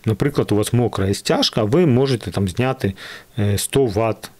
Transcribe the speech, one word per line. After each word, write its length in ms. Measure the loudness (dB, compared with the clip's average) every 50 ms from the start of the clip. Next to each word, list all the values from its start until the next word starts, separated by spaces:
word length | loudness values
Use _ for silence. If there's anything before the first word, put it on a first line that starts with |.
| -4
наприклад, 460 | -2 0 0 0 0 0 0 0 2
у 40 | 2
вас 180 | 0 2 2 2
мокра 400 | 2 2 0 0 -2 -2 0 -2
стяжка, 500 | -2 -2 -2 0 0 0 0 0 0 0
ви 220 | 2 2 4 4
можете 460 | 4 4 4 2 2 0 -2 -4 -6
там 160 | -4 -2 -2
зняти, 460 | -2 -2 -2 -2 -2 -2 -2 -4 -4 -4 -6 -12 -18 -18 -20 -20 -10 -6 -2
е, 180 | -2 0 0
сто 280 | -2 -2 0 0 2 2
ватт 460 | 2 2 0 0 0 -2 -4 -10 -20 -20